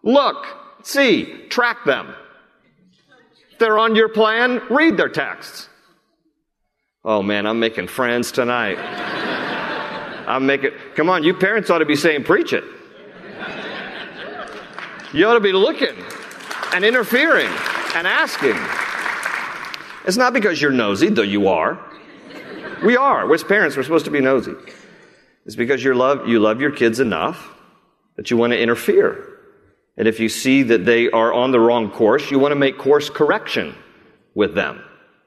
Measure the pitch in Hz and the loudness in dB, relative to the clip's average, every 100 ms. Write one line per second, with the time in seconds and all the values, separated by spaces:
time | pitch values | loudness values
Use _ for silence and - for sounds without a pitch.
0 | 214 277 240 - - - - - - 277 | 4 4 4 -2 -12 -18 -20 -20 -4 2
1 | 269 147 - - - - 240 220 - 123 | 4 4 0 -14 -6 -2 0 0 -2 -2
2 | 85 - - _ _ _ _ _ _ _ | -4 -18 -20 _ _ _ _ _ _ _
3 | _ _ _ _ _ _ 226 214 226 220 | _ _ _ _ _ _ 2 4 4 4
4 | 220 208 214 226 247 247 - 262 330 190 | 2 4 2 4 2 0 0 2 4 2
5 | 156 156 127 85 - - - _ _ _ | 0 -2 -6 -8 -16 -18 -20 _ _ _
6 | _ _ _ _ _ _ _ _ _ _ | _ _ _ _ _ _ _ _ _ _
7 | 110 107 98 104 107 113 113 113 98 - | -2 0 0 0 0 0 -2 -2 -8 -4
8 | 123 120 120 - 120 123 107 - - - | -2 0 -2 -2 0 0 -2 -4 -8 -10
9 | - - - - - - - - - - | -8 -8 -6 -6 -6 -8 -8 -10 -10 -12
10 | - - - 127 135 139 131 - - - | -14 -12 -4 0 0 0 -2 -6 -10 -2
11 | 160 180 156 180 190 220 185 170 151 147 | 0 2 2 2 0 0 0 0 2 2
12 | 170 151 123 202 339 110 - - - - | 2 0 2 2 2 -4 -4 -20 -20 -20
13 | - - - - - - - - - - | -20 -20 -20 -14 -12 -12 -12 -12 -14 -14
14 | - - - - - - - - - - | -16 -14 -14 -14 -14 -16 -16 -16 -14 -16
15 | - 151 208 233 196 185 240 320 208 101 | -6 0 4 4 4 2 2 0 -4 -4
16 | 87 - - - - - - 180 208 247 | -14 -16 -16 -18 -14 -10 -4 0 2 2
17 | 208 247 320 233 113 82 - - - 170 | 0 0 4 2 2 -4 -6 -6 -4 -4
18 | 180 247 320 - 139 92 - - - - | 0 0 -2 0 0 0 -4 -8 -8 -6
19 | - - - - - - - - - - | -6 -6 -6 -8 -8 -12 -12 -14 -16 -8
20 | - 196 247 247 202 156 147 131 107 98 | -4 2 2 2 0 2 2 2 0 2
21 | 175 214 101 101 95 82 90 175 - - | 2 2 2 2 2 2 0 -4 -14 -20
22 | - - - - - - - - 190 247 | -20 -20 -20 -20 -16 -16 -14 0 2 4
23 | 277 139 101 160 - 202 165 139 131 170 | 4 2 2 0 2 2 2 0 0 0
24 | 156 147 131 131 - - - - - - | 2 0 2 2 0 -14 -18 -20 -20 -20
25 | - _ _ _ - 113 120 135 131 123 | -20 _ _ _ -16 -6 -2 0 2 2
26 | 127 143 113 117 107 110 147 143 117 113 | 2 2 2 4 4 2 -2 2 0 2
27 | 127 85 101 175 - - _ _ _ _ | 0 0 -4 -6 -18 -20 _ _ _ _
28 | _ - 107 120 117 117 117 120 - 185 | _ -14 -2 0 2 2 0 0 2 2
29 | - - - - _ _ _ _ _ - | 2 -2 -16 -20 _ _ _ _ _ -2
30 | 110 110 113 - 131 135 123 113 92 117 | 0 0 -2 -2 2 2 4 2 4 2
31 | 120 113 113 120 127 123 117 120 107 - | 4 2 2 2 2 4 4 4 -2 2
32 | 110 135 143 135 143 147 139 135 135 147 | 2 2 2 2 2 2 0 0 2 2
33 | 147 - 151 208 - - 80 - - _ | 2 0 0 0 -2 -6 -6 -12 -20 _
34 | _ _ _ - 95 87 78 60 - - | _ _ _ -2 0 0 -4 -6 -20 -20
35 | _ _ | _ _